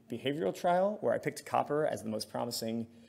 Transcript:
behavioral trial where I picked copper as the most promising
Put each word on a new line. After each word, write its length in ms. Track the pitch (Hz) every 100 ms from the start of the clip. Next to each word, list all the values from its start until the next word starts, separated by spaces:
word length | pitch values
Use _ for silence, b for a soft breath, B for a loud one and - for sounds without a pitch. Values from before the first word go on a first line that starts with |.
| -
behavioral 420 | 117 135 147 190
trial 440 | - 180 180 202 214
where 140 | 120
I 60 | -
picked 260 | 147 - -
copper 400 | 123 123 147 156
as 180 | 113
the 60 | 110
most 200 | 110 -
promising 560 | 123 120 117 113 113 113 B